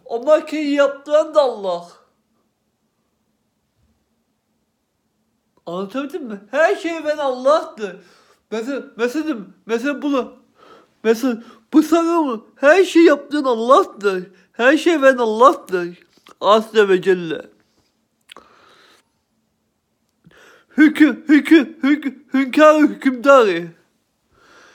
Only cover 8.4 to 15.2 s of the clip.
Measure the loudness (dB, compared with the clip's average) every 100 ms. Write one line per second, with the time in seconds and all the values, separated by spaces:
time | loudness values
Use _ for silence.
8.4 | -12 -10 -8 -10 -10 -6 -6 -4 -6 -8
9.4 | -12 _ -8 -6 -4 -6 -4 -4 -6 -14
10.4 | _ _ _ -20 _ _ -2 0 -2 -6
11.4 | -10 -20 _ 2 2 2 0 0 -2 -4
12.4 | -10 -2 2 4 4 4 4 4 -4 -6
13.4 | -2 -2 4 2 2 -4 -6 -6 -10 _
14.4 | _ -2 0 2 0 2 2 2